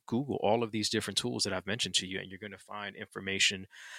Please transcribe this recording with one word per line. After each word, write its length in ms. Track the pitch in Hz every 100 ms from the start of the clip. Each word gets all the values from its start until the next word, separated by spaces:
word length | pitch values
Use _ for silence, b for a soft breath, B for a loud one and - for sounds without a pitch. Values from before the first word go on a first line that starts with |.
| -
Google 300 | 120 135 98
all 220 | 98 113
of 80 | 117
these 180 | 110 104
different 280 | 113 104 95
tools 260 | 120 120
that 100 | 104
I've 140 | 92 95
mentioned 280 | 90 95 90
to 120 | 90
you, 120 | 95
and 100 | 95
you're 100 | 92
gonna 180 | 104 95
find 380 | - 104 101 98
information, 720 | 104 - 95 98 - 95 95 B B